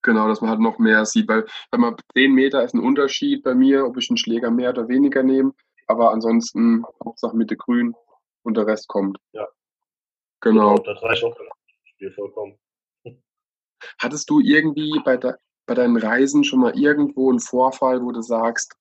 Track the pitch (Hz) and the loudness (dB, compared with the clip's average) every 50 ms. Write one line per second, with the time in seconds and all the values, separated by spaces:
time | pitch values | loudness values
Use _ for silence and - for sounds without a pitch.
0 | - - 113 110 110 110 110 - 117 110 113 107 113 113 110 - 113 110 110 107 | 0 0 0 0 0 0 -2 -2 -2 -4 -2 0 0 -2 0 2 2 4 4 4
1 | 107 107 - 110 107 113 110 110 110 - - - - _ - 120 120 120 113 - | 2 2 0 -2 0 2 0 -2 -2 -4 -12 -18 -12 _ -2 0 0 0 -2 -8
2 | - _ _ 127 131 135 135 131 135 135 139 139 117 127 - 117 113 123 139 143 | -18 _ _ 2 2 4 4 4 2 2 2 0 -2 0 -2 -2 0 0 2 2
3 | 143 135 - - 147 143 143 135 - 135 127 127 131 135 139 135 139 123 123 131 | 0 0 -2 -4 -2 -2 -2 -2 -2 0 2 4 4 4 4 2 2 -2 -4 -6
4 | 117 - 120 113 - - 117 117 120 117 117 120 123 123 127 123 113 113 123 135 | -4 -4 -2 -4 -2 -2 -2 -2 -2 -2 -2 0 0 -2 -2 -4 -4 -2 0 2
5 | 143 143 135 135 131 131 131 135 135 135 135 _ _ _ _ _ _ - 110 117 | 2 2 2 2 2 2 2 2 2 0 -2 _ _ _ _ _ _ -4 0 2
6 | 117 120 120 113 110 113 113 117 117 - - 104 117 117 117 113 117 - - _ | 4 2 2 2 0 2 2 2 0 -2 -2 2 2 4 2 2 -2 -6 -14 _
7 | - 113 - - - 113 117 113 113 107 110 - - - 120 120 120 120 117 _ | -14 -14 -10 -8 -8 -4 -2 -2 -2 -2 -4 -8 -4 -2 0 0 0 -2 -4 _
8 | _ _ _ _ _ _ _ _ _ 117 110 110 104 107 107 107 - _ - 101 | _ _ _ _ _ _ _ _ _ -4 -2 0 0 0 -2 -2 -4 _ -4 -2
9 | 98 98 98 - _ _ _ 107 104 - _ _ _ _ _ _ _ _ _ _ | -2 -2 -6 -8 _ _ _ -14 -14 -14 _ _ _ _ _ _ _ _ _ _
10 | _ _ _ _ _ _ _ _ - 113 110 110 107 104 101 98 - - 101 - | _ _ _ _ _ _ _ _ 0 4 4 6 6 6 4 4 0 -2 -10 -8
11 | - 113 117 - 117 - - - - - - _ _ _ _ _ _ _ _ _ | -4 -4 -2 -2 -2 -4 -6 -8 -20 -20 -20 _ _ _ _ _ _ _ _ _
12 | 98 95 92 - 101 101 - 110 104 98 98 _ _ _ _ _ _ _ _ _ | -16 -16 -12 -12 -12 -12 -10 -12 -12 -12 -14 _ _ _ _ _ _ _ _ _
13 | _ 120 123 _ _ _ _ _ _ _ _ _ _ _ _ _ - - - _ | _ -20 -20 _ _ _ _ _ _ _ _ _ _ _ _ _ -20 -20 -14 _
14 | - 127 139 147 - - 151 151 - - 147 156 156 156 147 147 151 151 151 151 | -8 -8 -8 -8 -4 0 2 2 4 4 4 4 2 0 -4 -4 -6 -4 -4 -2
15 | - 139 127 123 - 127 - - _ _ _ _ _ - 120 123 123 120 117 117 | 0 0 -2 0 -2 -6 -8 -8 _ _ _ _ _ -6 -2 0 2 2 2 0
16 | 110 107 113 123 139 139 143 147 139 139 - 131 123 117 - 131 143 147 147 147 | 0 -2 0 0 0 2 2 0 0 2 2 2 2 2 0 0 0 0 2 0
17 | 147 135 143 135 131 131 123 117 - - - 123 127 131 131 - 139 131 127 127 | -2 -4 -2 -2 0 2 0 0 -2 -2 -2 0 0 0 0 -2 -2 0 0 -2
18 | 123 123 117 117 113 117 117 113 113 120 117 - - - - _ | -4 -6 -8 -8 -6 -4 -4 -2 -2 -2 -4 -4 -10 -12 -14 _